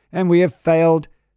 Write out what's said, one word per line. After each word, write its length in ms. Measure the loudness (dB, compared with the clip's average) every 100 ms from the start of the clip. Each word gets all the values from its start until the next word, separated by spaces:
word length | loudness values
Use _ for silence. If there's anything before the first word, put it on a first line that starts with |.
| _
And 160 | -6 -2
we 120 | 0
have 120 | 0
failed 540 | -2 -2 0 0 0 -4 _ _